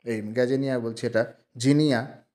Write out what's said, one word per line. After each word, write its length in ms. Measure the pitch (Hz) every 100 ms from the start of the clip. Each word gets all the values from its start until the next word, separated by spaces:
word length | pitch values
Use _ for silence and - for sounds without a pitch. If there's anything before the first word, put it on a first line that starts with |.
| 120
এই 120 | 110 107 113
গ্যাজেনিয়া 380 | 123 135 135 127 117
বলছি, 180 | 113 120
এটা 140 | 113 120 - _ 123
জিনিয়া 360 | 127 147 151 120 135 - _